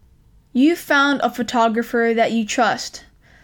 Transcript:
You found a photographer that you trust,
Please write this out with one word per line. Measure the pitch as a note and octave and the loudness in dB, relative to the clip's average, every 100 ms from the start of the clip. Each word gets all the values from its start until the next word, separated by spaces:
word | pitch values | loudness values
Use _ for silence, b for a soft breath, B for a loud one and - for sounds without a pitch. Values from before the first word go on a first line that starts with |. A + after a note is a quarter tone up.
| _ _ _ _ _ | _ _ _ _ _
You | B3 C#4+ E4+ | 2 2 2
found | - C#4+ C#4 C4+ | 0 2 2 0
a | A#3+ | -2
photographer | A#3+ A3 B3 A3+ A3 A#3 A#3+ A#3 A3+ | -4 -4 0 0 0 -2 0 0 2
that | A3+ | 0
you | A3+ G#3+ | 0 -2
trust, | - A3 - - - - _ b b | 0 0 0 -6 -14 -20 _ b b